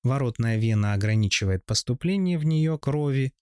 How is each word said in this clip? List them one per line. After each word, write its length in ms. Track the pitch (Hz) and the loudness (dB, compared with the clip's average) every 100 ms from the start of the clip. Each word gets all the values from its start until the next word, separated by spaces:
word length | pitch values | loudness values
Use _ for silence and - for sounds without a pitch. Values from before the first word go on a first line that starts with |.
воротная 540 | 123 135 127 - 113 110 | -2 0 -2 -2 0 2
вена 360 | 113 107 104 | 2 2 2
ограничивает 720 | 104 107 107 101 - 98 95 | 0 0 2 2 0 0 -2
поступление 720 | - 107 - 120 170 196 180 170 | -2 -4 -2 -2 -2 0 0 0
в 80 | |
нее 320 | 151 156 156 156 | 0 2 0 0
крови 560 | - 147 147 135 135 _ | -2 0 0 0 -2 _